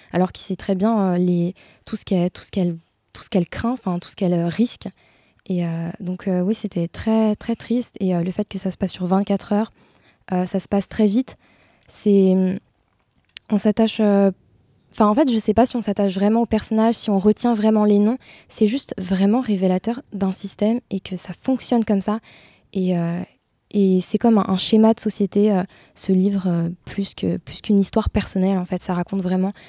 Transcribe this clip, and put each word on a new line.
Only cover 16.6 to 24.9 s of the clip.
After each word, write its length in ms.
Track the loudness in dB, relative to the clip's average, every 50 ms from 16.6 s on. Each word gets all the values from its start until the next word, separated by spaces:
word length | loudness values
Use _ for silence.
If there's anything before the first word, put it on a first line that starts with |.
| -2 0 0 2 2 2 0
si 160 | 0 -2 0
on 80 | 0
retient 380 | 2 4 2 2 2 2 0 0
vraiment 280 | 2 2 2 4 4 4
les 140 | 4 4
noms. 220 | 4 4 2 0 -2 _ -14 -20 -20 _
C'est 200 | _ -2 0 0
juste 260 | 0 0 -2 -6 -8 -10 -10
vraiment 420 | -4 -2 0 2 2 2 2 2
révélateur 640 | 0 0 0 0 2 0 0 0 -2 -4 -6 -6 -8 _ -6
d'un 200 | -4 -4 -4 -4
système 480 | -4 -8 -12 -4 -2 0 0 0 -2 -4 -6
et 80 | -8 -8
que 180 | -8 -8 -10
ça 160 | -10 -10 -12 -16 -8
fonctionne 420 | -4 -2 -2 -2 -2 0 0 0 2
comme 180 | 2 0 0
ça. 180 | 0 -2 -4 -4 -6 -12 -20 -20 -20 _ _ _ _ _ -6
Et, 220 | -2 -2 0 0
euh, 260 | 0 -2 -2 -4 -6 -8 -10 _ _ _ _ _ _ _ _
et 280 | 0 2 2 4 4 2
c'est 160 | 2 0 -2
comme 200 | 2 2 4 4
un, 80 | 4 2
un 100 | 2 0
schéma 360 | -2 0 2 4 6 6 6